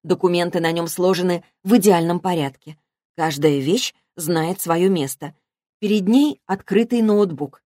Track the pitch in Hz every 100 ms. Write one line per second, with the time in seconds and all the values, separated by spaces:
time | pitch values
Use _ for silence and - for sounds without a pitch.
0 | 165 180 185 175 175 175 165 170 170 -
1 | 180 180 180 175 _ _ 190 233 190 170
2 | 165 175 185 170 139 131 - 151 _ _
3 | _ - 160 143 156 143 135 226 - _
4 | _ - 160 165 160 180 175 165 190 180
5 | 139 - 143 _ _ _ _ _ 208 214
6 | 185 247 294 - - 190 - 196 233 240
7 | 220 208 202 139 143 _